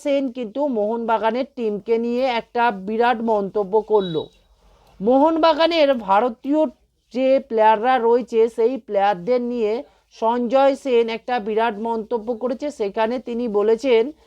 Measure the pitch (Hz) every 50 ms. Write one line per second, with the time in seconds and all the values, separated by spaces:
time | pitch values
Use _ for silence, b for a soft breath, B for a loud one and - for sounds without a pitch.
0 | - 294 277 277 277 262 226 254 247 202 208 262 285 294 247 214 202 208 233 233
1 | 233 220 226 214 208 226 220 247 269 262 _ - 233 214 208 196 196 - 233 226
2 | 233 240 240 247 262 269 233 226 226 _ - 240 233 240 220 190 190 196 220 220
3 | 233 240 254 220 233 226 220 208 202 190 180 214 208 180 202 220 208 - 214 214
4 | 196 180 160 151 - - - _ _ _ _ b b b b b b b b b
5 | 185 226 254 269 285 320 330 320 320 330 311 285 330 320 339 330 294 277 269 240
6 | 214 190 196 202 220 233 226 - - 262 285 311 311 254 - _ _ _ _ _
7 | _ _ - 247 262 262 269 269 269 - 233 220 214 214 220 208 214 254 262 254
8 | 226 233 233 247 240 - 233 226 220 233 226 - 226 233 262 269 - - 208 196
9 | 196 202 208 175 175 208 247 247 240 240 247 240 220 208 214 247 285 b b b
10 | b b _ - 226 220 240 247 240 226 247 269 277 277 277 262 - 277 247 233
11 | 233 226 226 220 - - 247 247 202 220 214 214 226 233 220 196 226 233 233 226
12 | 208 220 247 233 208 226 247 214 233 247 262 233 285 294 277 - 220 202 196 226
13 | 220 226 247 254 - 247 240 233 247 240 202 208 208 214 226 226 - 277 240 226
14 | 226 285 302 b b